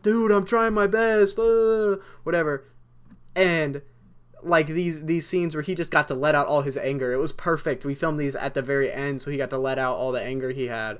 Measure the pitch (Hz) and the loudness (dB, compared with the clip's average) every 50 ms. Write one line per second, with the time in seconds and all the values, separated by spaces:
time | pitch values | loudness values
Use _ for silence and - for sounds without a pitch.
0 | _ 208 220 233 226 220 208 202 190 196 233 233 226 226 220 214 202 202 196 220 | _ 2 2 4 4 4 4 4 2 2 2 2 2 2 2 2 2 2 2 2
1 | 226 226 220 214 208 196 196 - 226 226 226 226 226 220 220 220 214 208 196 196 | 2 4 4 4 4 4 4 0 2 4 4 4 4 2 2 2 2 0 0 -2
2 | - - - - - 160 165 170 165 151 147 135 - - - - - _ _ - | -4 -16 -20 -12 -6 -2 0 0 0 0 -2 -4 -6 -12 -20 -20 -20 _ _ -20
3 | - - - - - - - - 185 180 170 165 156 143 139 139 - - - - | -20 -20 -20 -20 -20 -10 0 2 2 4 4 2 0 -2 -4 -6 -12 -14 -20 -20
4 | - - - - - _ - - - 170 170 165 156 147 156 170 180 175 165 151 | -20 -20 -20 -20 -20 _ -20 -14 -2 2 2 2 2 2 -2 -2 -2 -2 -4 -4
5 | 151 156 170 170 156 - - 185 175 170 156 156 147 - 185 165 170 - - 160 | -4 -2 -2 -2 -2 -2 -2 -2 -2 -2 -4 -4 -4 -4 -4 -4 -4 0 0 0
6 | 147 - 147 131 135 151 151 143 143 - 143 147 139 143 127 131 - 131 139 143 | 0 0 -2 0 2 2 4 2 2 2 2 0 0 0 -4 -2 -2 -2 -2 -2
7 | 131 127 123 131 143 156 - - - 175 165 151 - 160 139 123 - 143 143 139 | -2 -2 0 0 -2 -2 -4 -4 -2 -2 -2 0 0 -2 -4 -2 -4 -6 -4 -2
8 | - 165 156 147 147 143 135 - - 139 139 143 127 123 139 139 135 131 - 131 | -2 -2 0 0 -2 -2 -4 -4 -6 -4 -4 -4 -2 0 0 0 0 0 -2 -4
9 | 139 143 139 131 - 143 143 139 135 123 143 131 131 135 131 131 131 127 127 87 | -4 -4 -4 -6 -6 -6 -4 -4 -4 -4 -4 -2 -2 -2 -2 0 0 -2 -2 -2
10 | 123 131 127 123 101 123 131 135 131 127 131 139 131 120 117 113 110 110 107 | -2 -2 -2 -4 -4 -4 -6 -4 -4 -4 -4 -4 -4 -4 -4 -6 -6 -6 -8